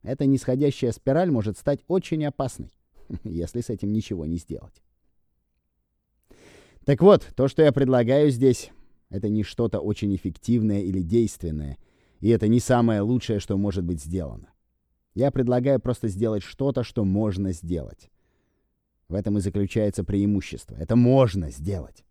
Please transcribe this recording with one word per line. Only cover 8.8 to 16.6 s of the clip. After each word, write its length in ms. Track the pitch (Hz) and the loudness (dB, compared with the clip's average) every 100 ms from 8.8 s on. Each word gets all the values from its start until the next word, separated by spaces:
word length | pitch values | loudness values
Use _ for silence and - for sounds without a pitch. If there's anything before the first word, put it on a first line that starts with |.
| - _ _ | -20 _ _
это 180 | 98 104 | -6 -2
не 140 | 107 | -2
что-то 380 | 101 - 117 98 | -2 -4 -4 -2
очень 340 | 87 101 104 | -4 -2 -2
эффективное 680 | 98 95 - - 120 107 101 | -2 -4 -8 0 0 2 0
или 200 | 95 92 | -2 -4
действенное, 760 | 82 113 110 - 85 76 73 67 _ _ _ _ | 0 2 0 -4 -8 -6 -8 -12 _ _ _ _
и 80 | 107 | 2
это 180 | 117 107 | 2 4
не 140 | 120 | 2
самое 400 | - 123 117 107 | 2 2 2 0
лучшее, 400 | 104 123 - 104 | 0 -2 -2 -6
что 160 | - 98 | -2 -4
может 280 | 101 95 | -2 -4
быть 180 | 87 85 | -6 -8
сделано. 480 | 80 92 73 52 - _ _ _ _ _ _ | -6 -8 -8 -14 -20 _ _ _ _ _ _
Я 180 | 95 135 | -2 0
предлагаю 480 | 135 123 123 131 131 | 0 0 2 2 0
просто 260 | 127 120 110 | 0 -4 -4
сделать 380 | 92 113 107 | -2 -2 -2
что-то, 400 | - - | -8 -4